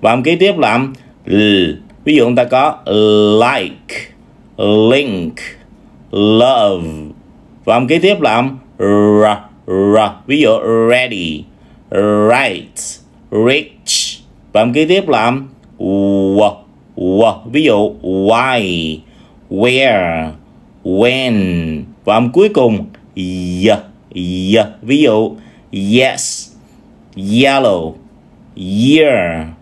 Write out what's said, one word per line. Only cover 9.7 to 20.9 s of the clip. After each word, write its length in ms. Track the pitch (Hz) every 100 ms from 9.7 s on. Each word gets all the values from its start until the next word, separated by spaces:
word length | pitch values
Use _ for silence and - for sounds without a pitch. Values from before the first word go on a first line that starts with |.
| 92 98 107 104 - -
Ví 140 | 143
dụ 100 | 135 113 107 113 113
ready, 540 | 123 127 107 85 78 - _ - - _ - 104 104 107
right, 680 | 123 135 92 - - - - _ _ -
rich. 920 | 104 117 139 151 _ - - - - - - _
Và 100 | 104
âm 100 | 117
kế 140 | 127 156
tiếp 220 | 185 190
là 160 | 123
âm 240 | 113 131 135 - - -
w, 760 | 90 98 98 98 95 98 104 - - _ _ -
w. 380 | 90 95 113 101 120
Ví 100 | 127
dụ 320 | 156 107 107 -
why, 960 | 90 95 98 113 131 127 98 87 80 78 - - - - -
where, 800 | 95 120 127 135 107 87 82 80 76 _ _ _ _
when. 960 | -